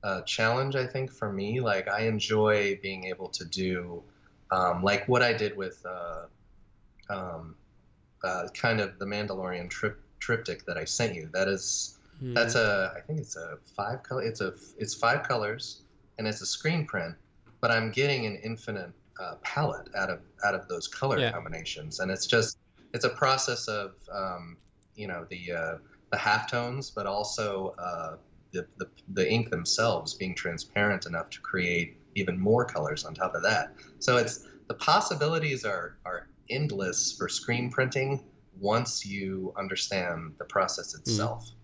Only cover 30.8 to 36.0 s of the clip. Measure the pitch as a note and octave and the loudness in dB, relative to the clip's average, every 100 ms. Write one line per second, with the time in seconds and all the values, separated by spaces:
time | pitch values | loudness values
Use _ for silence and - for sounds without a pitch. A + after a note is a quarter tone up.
30.8 | G#2 F#2+ - E2 E2 - - F#2 F2 F2 | 2 2 0 -4 -6 -10 -4 0 2 2
31.8 | E2+ - - G2+ F#2 F2+ G2 A#2 A#2+ - | 0 -6 -8 -2 0 2 6 6 4 0
32.8 | D2+ D2+ D#2 D#2 F#2 E2+ F#2 G#2+ - - | -2 -2 -6 -2 -2 2 4 4 0 -8
33.8 | - - - B2 A2+ - - - - - | -20 -4 4 4 4 -2 -12 -20 -10 -2
34.8 | - F3 G#3 D#3+ D3 E3 D#3 C3 A2 F#2+ | 6 6 6 2 2 2 2 0 0 -2
35.8 | F2 - | -4 -10